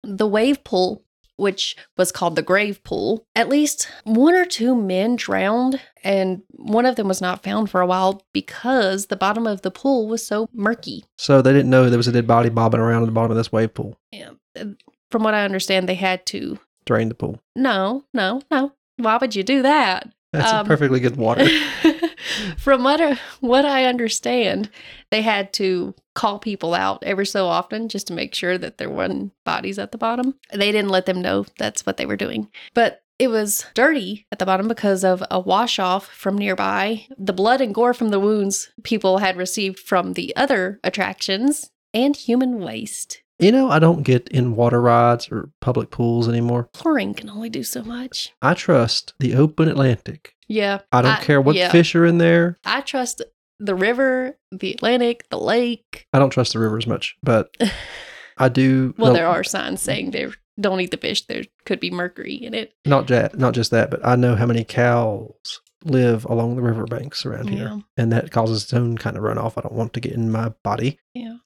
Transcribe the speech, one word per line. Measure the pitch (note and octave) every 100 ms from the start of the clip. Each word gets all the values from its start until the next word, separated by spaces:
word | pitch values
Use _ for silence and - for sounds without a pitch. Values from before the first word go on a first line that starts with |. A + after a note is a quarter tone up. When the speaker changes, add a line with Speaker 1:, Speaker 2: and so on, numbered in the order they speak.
Speaker 1:
The | G#3+ G3 G#3+
wave | G#3+ B3+ C#4+
pool, | - F#3 F#3 G#3 _ _ _ -
which | G3 G3 - - - -
was | F3+
called | - F3
the | D#3+
grave | D#3 F#3+ G#3 G3
pool, | - - F#3+ A3 _
at | A3 A#3
least | C#4+ D4 - - -
one | G#3+ A3+ D4
or | F#4
two | F4+ - A#3
men | B3 G3 F#3 A3
drowned, | A#3+ - F#3+ F#3+ A#3 B3+ C4 - _
and | G3 G3 F#3 F#3 _
one | - - G#3+
of | B3+ B3
them | G3
was | F#3
not | F3+ F#3
found | G3 G#3 G#3
for | F#3
a | F3+
while | F#3 F#3+ G3 _
because | - - - A#3+ C4 F#3+ G3 G3
the |
bottom | F#3+ G3 G#3+ A3+
of | G3
the | F#3
pool | - C#4 C4 G#3+
was | A3+
so | - G#3 A3+
murky. | A#3 G#3 A#3 - G#2 _ -
Speaker 2:
So | - C3+
they | C3
didn't | C#3 B2+
know | B2+ B2
there | A#2+
was | A#2+
a |
dead | A#2+ A#2
body | A#2 A#2+
bobbing | A2+ A2+ A#2
around | A2+ A#2
in | A2+
the |
bottom | A2 A2+
of | A2+
this | A2+
wave | A2 A2
pool. | - G#2+ - _
Speaker 1:
Yeah. | G3+ - - _ - G#3 G3+ _ _ _
From | A3+
what | A3
I | G#3+
understand, | G3+ F#3+ F#3 F#3+ F#3
they |
had | F#3 F#3+ F#3 -
to | G3 - G3+ _ _
Speaker 2:
Drain | - A2+ A2+
the |
pool. | A#2 - A#2 _
Speaker 1:
No, | A#3+ C4 G3+ F#3+ C4 _
no, | B3 F#3+ B3+ -
no. | C#4+ C#4 _ _ -
Why | A3+
would | A3+ A#3 G#3
you |
do | F#3+ C#4
that? | C4 D4+ G#3+ F#3 - _ _
Speaker 2:
That's | D#3 A3
a | A3
Speaker 1:
Um, | G#3
Speaker 2:
perfectly | D3 C#3+ C3
good | B2
water. | A#2+ A2 A#2+ D#4 D#4 D4 -
Speaker 1:
<laughs> | D#4+ D#4 E4 - - - G#3 D#3+
From | - C4
what | B3+ D4+
I, | D#4 C4 - -
what | B3+ B3+
I | D4 C4+
understand, | B3+ B3 A3+ - A#3 B3 G3+ G3 G#3+ - - - _
they | G#3+
had | A3 G#3 G3
to | - F#3+ F3+ F3 - _
call | - A3 G3+
people | A3 G3 E3
out | E3+ F#3+ -
every | - G3
so | G3 G3+ F3+
often | E3+ F#3 G#3+ A3+
just | G3+ -
to |
make | E3+ -
sure | - F3+ F#3
that | - -
there | -
wasn't | C#3 - - G3 _
bodies | - - F#3+ G3
at | G3+
the | A3
bottom. | A3+ A#3+ B3+ - _
They | G#3 G3+
didn't | G#3+ G3+
let | F#3+
them | F#3 F#3
know | F3+ F#2+ G3 -
that's | - -
what | -
they | -
were | - G3
doing. | G3+ A3 G#3 - -
But | A#3+ A3 - _ _
it | B3+
was | A3 G#3 - -
dirty | - C#4 D4+ F#3+ G#3 _
at | G#3
the |
bottom | F#3+ F#3 G#3+
because | A3+ G#3 F#3+
of | F#3+ F#3 -
a | F#3
wash-off | F#3 F#3+ A#3 - F#3 F#3+ -
from | - G3 G3+
nearby, | G3+ F#3 G3 G3+ G3+ A3 - C4
the | G3
blood | F3+ G#3 C4
and | B3
gore | G3+ A#3+
from | A#3+ A3+
the | G3+
wounds | G3+ G#3+ G3 G3+ - -
people | - A3 F#3+ F#3+
had | G3 F3+
received | F#3 - F#3+ F#3
from | - F#3 F#3
the | F3+ -
other | - C#4 A3+ F#3 G3+
attractions, | F3+ G3+ F#3 F#3+ - G3 C4+ D4 - _ _
and | A3 C#4 C#4+
human | - A#3+ B3+ A#3
waste. | E3 A2 - - - - _ -
Speaker 2:
You | F3+
know, | C4 C4
I | D3+
don't | D#3+ E3+
get | B2+ B2 -
in | B2+ B2
water | A2+ A#2+ A#2+
rides | A#2+ A#2+ A#2+ A#2 -
or | A2 - _
public | - B2 -
pools | - A#2 A#2 A2+
anymore. | A#2+ A#2+ A#2+ A#2+
Speaker 1:
Chlorine | - E4 D4 G3
can | G3 G#3
only | G3+ A3+
do | A#3
so | A3+ B3
much. | A3 A#3+ B3+ - - _
Speaker 2:
I | C3+
trust | F3 - C#3+ A#2 - - _
the | B2+
open | B2+ D#3 D#3 D#3+
Atlantic. | C#3 C3+ A2+ - - - _ _
Speaker 1:
Yeah. | G#3+ G3+ G3 _
Speaker 2:
I | B2
don't | B2 A3
Speaker 1:
I, |
Speaker 2:
care | - C#3+
what | C3+
Speaker 1:
yeah. | F3+ F3+
Speaker 2:
fish | E3+ E3
are | E3+
in | E3+ E3+
there. | E3+ E3+ E3+ F3
Speaker 1:
I | F#3+ A#3+
trust | C#4 C4+ B3 - - _ _ _
the | G#3
river, | F#3 G3+ A#3+ C4+ B3+ B3+ - _
the | F#3+ F#3
Atlantic, | - A3 B3 A#3+ A#3+ -
the | -
lake. | - A#3 A#3+ A3+ _ - _
Speaker 2:
I | C3+
don't | C3+
trust | C3 A#2+
the | A2+
river | A2 A2
as | A#2
much, | G#2 - -
but | - A2 - -
Speaker 1:
<laughs> | G#3+ - - - - - - -
Speaker 2:
I | C3
do | A#2+ C3 C3 C3 -
Speaker 1:
Well, | A3+
Speaker 2:
know | B3
Speaker 1:
there | E3
are | E3+
signs | F#3 - - F#3+
saying | - G#3 C#4
they | - - - _ -
don't | G3+ F#3+
eat | F3+
the | -
fish. | - G3+
There | - - - _
could | - F#3
be | F3
mercury | F3+ F3+ - -
in | - A#3
it. | A2+ - _
Speaker 2:
Not | D3 C3+ B2+
ja-, | A#2+ A2
not | A#2+ B2+
just | A#2+ A2+
that, | A2+ A2+
but | -
I | A#2
know | B2 B2
how | G#2+
many | A#2 A#2
cows | A2+ - A#2+ A#2+ A2+ G#2 A2+ - - - _ _
live | D#3+ C3 B2 A2+
along | A#2 A#2 A#2
the | B2+
riverbanks | A#2+ A2 G#2+ A#2 B2 -
around | B2+ A2 -
here, | G2+ -
Speaker 1:
Yeah. | G#3 - -
Speaker 2:
and | A#2
that | A#2 -
causes | A#2+ A2+ A2
its | -
own | A#2+ A#2+ A#2
kind | A2+ -
of |
runoff | G#2 A2 A2+ A#2+
I |
don't | A2+
want | A2+ A2+
to | A#2
get | A#2+
in | A#2 A2+
my | A2 A2+ -
body. | G#2 A2 A#2+ - _
Speaker 1:
Yeah. | B3 A3+ A#3+